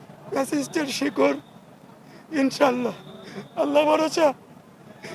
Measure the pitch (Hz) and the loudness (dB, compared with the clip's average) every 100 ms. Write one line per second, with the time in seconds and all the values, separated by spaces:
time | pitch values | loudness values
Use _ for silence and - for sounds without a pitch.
0 | - - - 277 269 302 262 330 277 - | -20 -20 -6 -4 -2 -2 -2 -4 -4 -4
1 | 285 277 277 277 - - - - - - | -4 2 2 2 -8 -20 -20 -20 -20 -20
2 | - - - 302 269 - 285 247 233 180 | -20 -20 -6 0 0 2 2 2 -4 -6
3 | - - - 196 - 349 294 285 302 311 | -16 -18 -14 -14 -12 -4 2 4 4 2
4 | 311 339 302 254 - - - - - - | 2 2 2 2 -14 -20 -20 -20 -20 -20
5 | - | -18